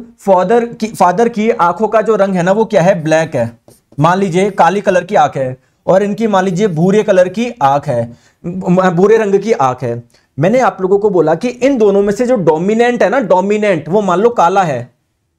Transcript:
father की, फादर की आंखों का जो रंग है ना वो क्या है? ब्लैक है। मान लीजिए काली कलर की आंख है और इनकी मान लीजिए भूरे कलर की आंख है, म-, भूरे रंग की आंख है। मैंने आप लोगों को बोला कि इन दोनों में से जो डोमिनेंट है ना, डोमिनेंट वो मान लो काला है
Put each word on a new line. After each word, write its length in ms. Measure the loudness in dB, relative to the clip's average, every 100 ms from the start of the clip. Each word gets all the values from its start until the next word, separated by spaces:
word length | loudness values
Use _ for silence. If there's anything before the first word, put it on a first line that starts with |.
| -8 -10 0
father 460 | 2 4 0 0 -6
की, 120 | -8
फादर 420 | 0 0 2 -2
की 200 | 0 -2
आंखों 380 | 0 0 0 0
का 140 | 0
जो 140 | 0 0
रंग 200 | 0 0
है 80 |
ना 80 | 0
वो 140 | 0 0
क्या 160 | 2
है? 220 | 2 0
ब्लैक 320 | 0 0 0 -4
है। 240 | -6 -8 _ _ _ -2
मान 200 | 0 0
लीजिए 320 | 0 0 -2
काली 300 | 2 0 2
कलर 220 | 0 -2
की 120 | 0 0
आंख 200 | 0 0
है 220 | -6 -8 _ _ 0
और 160 | 0
इनकी 240 | 0 -2 -2
मान 180 | 0 0
लीजिए 220 | 0 -2
भूरे 360 | 0 2 2
कलर 260 | 2 2 2
की 220 | 0 -6 -2
आंख 260 | 0 0 -2
है, 300 | -4 -4 -10 _ _ -12
म-, 440 | -8 -2 0 2
भूरे 280 | 2 2 2
रंग 220 | 2 0
की 120 | 0
आंख 320 | 0 0 -2
है। 200 | -6 -8 -10 _ _ -2
मैंने 200 | 0 2
आप 180 | 0 -2
लोगों 180 | 0 0
को 100 | 2
बोला 260 | 2 0 0
कि 120 | -4
इन 300 | -2 0 2
दोनों 260 | 2 2
में 100 | 0
से 120 | -2 0
जो 100 | 0
डोमिनेंट 680 | 0 0 0 0 0 0
है 60 | 0
ना, 100 | 0
डोमिनेंट 720 | 0 0 0 0 0 -2 -2
वो 120 | -2
मान 180 | 0 0
लो 100 | 0
काला 340 | 2 0 2
है 320 | -2 -4 -10 _ _ _ _